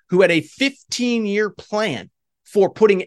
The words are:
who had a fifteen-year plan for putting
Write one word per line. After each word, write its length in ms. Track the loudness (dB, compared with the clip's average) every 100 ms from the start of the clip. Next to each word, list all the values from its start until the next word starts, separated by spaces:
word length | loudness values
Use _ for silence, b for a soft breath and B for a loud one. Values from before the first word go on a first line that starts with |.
| b
who 120 | 2
had 100 | 4
a 100 | 2
fifteen-year 1080 | -2 -4 -6 -6 -12 -6 -2 -2 -2 -2 -4
plan 600 | -8 -8 -6 -4 -6 -12 _ _ _ _
for 240 | 0 0
putting 360 | 2 2 2